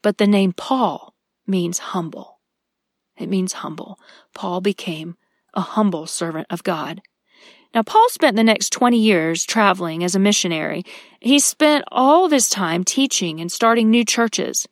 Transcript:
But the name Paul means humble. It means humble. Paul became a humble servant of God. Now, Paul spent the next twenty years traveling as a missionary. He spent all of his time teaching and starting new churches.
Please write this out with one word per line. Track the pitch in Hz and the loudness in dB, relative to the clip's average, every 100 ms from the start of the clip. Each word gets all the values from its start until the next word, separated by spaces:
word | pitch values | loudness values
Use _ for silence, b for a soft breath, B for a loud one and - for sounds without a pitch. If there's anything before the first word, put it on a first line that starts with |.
But | 208 196 | -2 0
the | 208 | 2
name | 202 190 | 4 2
Paul | - - 262 208 147 - _ _ _ - | -2 -4 -2 -2 -4 -14 _ _ _ -6
means | 190 175 180 | -4 -4 -6
humble. | - 190 165 - - _ _ _ _ _ _ _ _ _ | -6 -6 -6 -12 -20 _ _ _ _ _ _ _ _ _
It | 170 | -4
means | 190 185 | -2 -2
humble. | - 151 156 - - b b b | -6 -12 -12 -16 -18 b b b
Paul | - 190 175 | -10 -6 -2
became | 190 190 - 156 165 175 _ _ _ | -2 -4 -8 -10 -12 -16 _ _ _
a | 208 | -8
humble | 180 214 208 165 160 | -4 0 0 0 -8
servant | - 165 160 - | -8 -6 -6 -8
of | 175 | -8
God. | - 165 147 165 _ _ b b b b b | -6 -6 -8 -12 _ _ b b b b b
Now, | 233 | -4
Paul | 214 427 480 | 2 4 4
spent | - 302 | 4 2
the | 208 | 4
next | 226 214 - | 4 2 -2
twenty | - 247 240 | 2 2 4
years | 220 180 160 165 | 4 2 0 -4
traveling | - 226 202 185 170 160 | -2 2 2 2 -4 -4
as | 180 | -2
a | 190 | 2
missionary. | 202 208 180 160 160 175 - B B B | 2 2 -2 -4 -6 -8 -10 B B B
He | 233 285 | 2 2
spent | - - 302 294 - | 2 2 2 2 0
all | - 262 320 | 2 6 6
of | 349 | 6
his | 285 - | 2 0
time | 196 175 170 | -2 -2 -2
teaching | 180 - 277 - 175 160 | -2 0 0 0 -4 -6
and | 170 | -10
starting | - 226 233 220 | 0 2 4 4
new | 233 | 4
churches. | 226 - 226 - - - - | 2 0 0 -2 -4 -6 -8